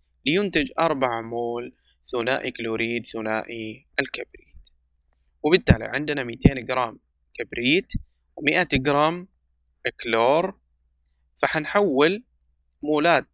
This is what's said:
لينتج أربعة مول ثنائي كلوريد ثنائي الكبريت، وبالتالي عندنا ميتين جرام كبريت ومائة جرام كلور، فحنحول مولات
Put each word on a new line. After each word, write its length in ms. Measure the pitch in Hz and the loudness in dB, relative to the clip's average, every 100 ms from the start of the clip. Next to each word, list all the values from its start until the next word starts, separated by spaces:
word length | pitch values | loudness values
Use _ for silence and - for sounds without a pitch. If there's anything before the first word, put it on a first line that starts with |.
| _ _ - | _ _ 0
لينتج 420 | 170 202 160 135 - | 0 2 0 -2 0
أربعة 440 | 165 143 131 117 | 0 2 0 -2
مول 540 | 113 117 120 120 123 - _ _ - | -6 -6 -6 -6 -8 -14 _ _ -8
ثنائي 380 | 123 117 131 131 | -4 -2 -2 -2
كلوريد 580 | - 113 110 113 117 113 | -6 -4 -4 -2 -4 -6
ثنائي 800 | 113 110 110 - 117 110 107 _ - | -8 -4 -4 -4 -10 -12 -12 _ -4
الكبريت، 680 | 143 - - - _ - - _ _ _ _ _ _ _ | -4 -4 -12 -16 _ -20 -20 _ _ _ _ _ _ _
وبالتالي 420 | 151 180 - 117 | 2 2 4 2
عندنا 400 | 110 123 151 143 | 2 -4 -2 -4
ميتين 420 | 120 117 - 135 113 | -4 4 4 4 -2
جرام 340 | 127 120 104 _ _ _ | -2 -2 -4 _ _ _
كبريت 580 | - 117 - 123 170 - - - _ _ - | -10 -8 -2 2 2 0 -8 -10 _ _ -6
ومائة 320 | 143 165 175 | -2 0 2
جرام 560 | 139 135 143 156 175 185 _ _ _ _ _ 123 - | 0 2 2 2 0 -10 _ _ _ _ _ -8 -8
كلور، 580 | 120 113 117 151 190 - _ _ _ _ _ _ _ - | 0 2 4 4 0 -6 _ _ _ _ _ _ _ -4
فحنحول 840 | 139 160 151 208 202 131 156 208 - _ _ _ _ _ | -2 -2 0 2 2 4 2 0 -8 _ _ _ _ _
مولات 440 | 147 151 165 151 - | -2 0 4 2 0